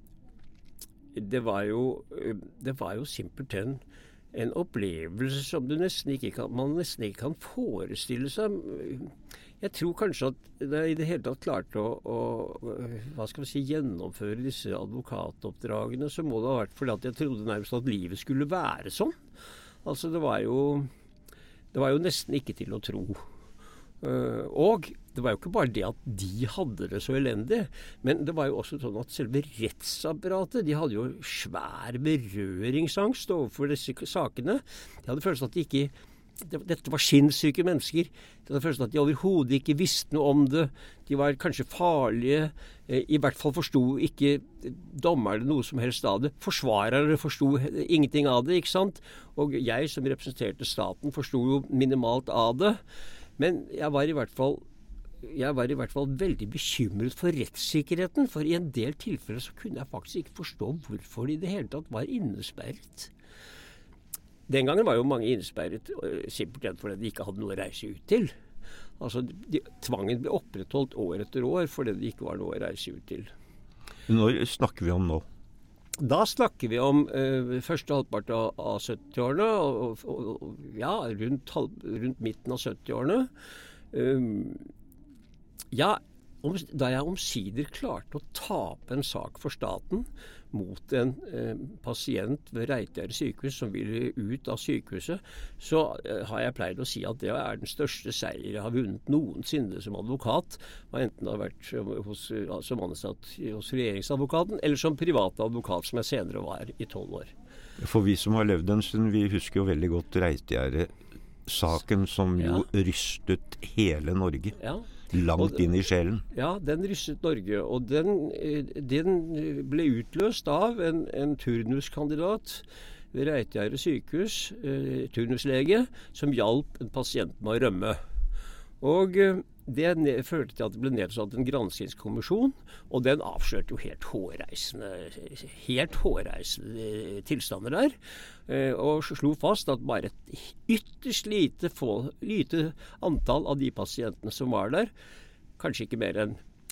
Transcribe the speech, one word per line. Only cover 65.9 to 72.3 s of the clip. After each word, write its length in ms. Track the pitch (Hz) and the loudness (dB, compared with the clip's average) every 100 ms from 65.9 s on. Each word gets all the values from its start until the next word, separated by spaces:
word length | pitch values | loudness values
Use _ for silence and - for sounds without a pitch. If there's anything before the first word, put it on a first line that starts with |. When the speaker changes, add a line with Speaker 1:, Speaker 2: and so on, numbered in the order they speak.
| 381 | -8
Speaker 1:
øh, 200 | - - - | -6 -6 -6
simpelthen 480 | - - - 107 87 | -6 -6 -6 -8 -6
fordi 220 | 104 98 | -8 -6
de 80 | 110 | -6
ikke 160 | - 98 | -6 -6
hadde 160 | 98 | -6
noe 140 | 104 95 | -6 -4
å 60 | |
reise 260 | 98 - 107 | -6 -8 -10
ut 160 | 82 - | -10 2
til. 180 | 220 180 - - - - - - - | 4 4 -2 -14 -12 -10 -10 -12 -10
Altså, 220 | 120 120 127 | -6 -4 -6
de, 380 | - - 160 - - | -8 -2 -2 -2 -8
tvangen 400 | - 120 98 120 | -4 -2 0 0
ble 80 | - 180 | 0 -2
opprettholdt 560 | - 101 95 135 139 - | -2 -10 -4 -2 -2 -2
år 240 | 98 82 104 | -4 -4 -4
etter 220 | 131 123 | -2 0
år 180 | 175 165 | 0 0
fordi 260 | - 123 95 | -2 -4 -2
det 160 | 110 | -4
ikke 160 | - | -6
var 80 | - | -6